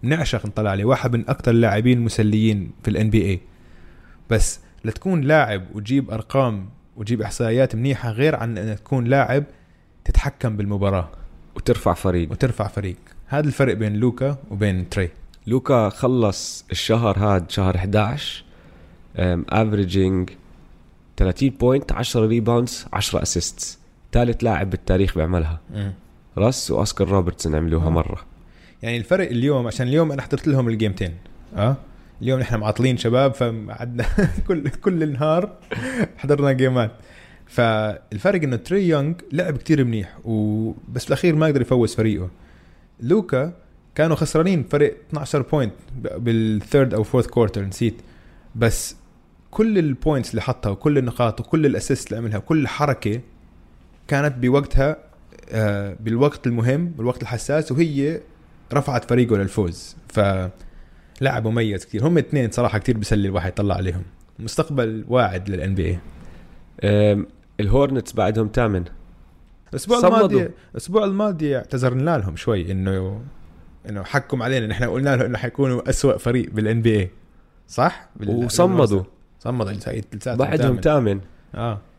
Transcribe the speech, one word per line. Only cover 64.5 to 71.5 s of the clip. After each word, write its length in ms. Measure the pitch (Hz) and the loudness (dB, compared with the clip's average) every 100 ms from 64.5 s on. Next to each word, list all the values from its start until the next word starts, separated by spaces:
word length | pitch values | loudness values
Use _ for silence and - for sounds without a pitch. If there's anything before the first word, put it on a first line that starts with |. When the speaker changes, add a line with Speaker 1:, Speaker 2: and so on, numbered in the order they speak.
| - 156 139 117 110 - | -4 -2 0 -2 -4 0
Speaker 1:
واعد 420 | 123 107 92 95 | 2 2 -2 -6
لل 120 | 92 | -4
إن 140 | 95 95 | -2 -2
بي 100 | 85 | -2
إيه. 140 | 90 - - - - - - - - | -2 -8 -18 -18 -20 -20 -20 -20 -4
Speaker 2:
آم، 440 | 101 104 104 104 - - _ - | 2 4 4 2 -2 -10 _ -4
الهورنتس 540 | 104 120 139 135 - | 2 4 4 0 -4
بعدهم 360 | - 98 110 107 | 0 0 2 0
ثامن. 300 | 110 113 95 87 - - - - - - - _ | 0 0 0 -4 -12 -20 -20 -20 -20 -20 -20 _
Speaker 1:
الأسبوع 300 | - 190 240 | -10 -2 4
Speaker 2:
صمدوا. 180 | 180 226 | 4 6
Speaker 1:
الماضي، 320 | 202 202 170 - - | 4 4 0 -8 -14
الأسبوع 320 | - - 208 | -12 0 0
الماضي 540 | 202 196 214 170 151 | 2 0 0 0 0